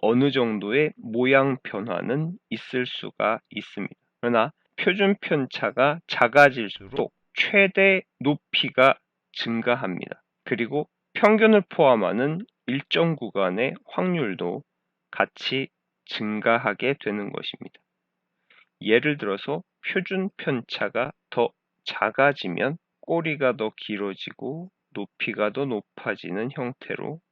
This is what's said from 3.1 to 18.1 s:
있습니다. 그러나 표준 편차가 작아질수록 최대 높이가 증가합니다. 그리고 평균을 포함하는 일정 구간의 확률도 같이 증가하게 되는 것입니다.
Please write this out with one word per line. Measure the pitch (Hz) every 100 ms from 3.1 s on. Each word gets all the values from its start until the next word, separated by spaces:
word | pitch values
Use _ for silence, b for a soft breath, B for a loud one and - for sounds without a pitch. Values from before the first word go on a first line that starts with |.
| - 107 110 _
있습니다. | - - - 98 - _ -
그러나 | 120 117 123 - _ -
표준 | - 185 196 202
편차가 | - 156 127 - 110 107 139 160 -
작아질수록 | - 120 131 143 127 104 - 98 135 123 _ _
최대 | - - 202 196 190 196 185 - -
높이가 | 131 151 _ - 139 - 135 - _ _ _
증가합니다. | - 117 113 117 120 104 90 - - _ _
그리고 | - 113 117 143 - _ _
평균을 | - 208 214 220 214 -
포함하는 | - 147 117 90 98 139 160 226 _ -
일정 | 135 - 160 170
구간의 | 156 110 98 92 92 131 165 -
확률도 | - 180 175 117 90 87 107 - _ _ _ _
같이 | - 104 - - 135 - _ _ _ -
증가하게 | - 107 107 117 117 117 101 123 139
되는 | - 104 101
것입니다. | - - - - _ _ _ _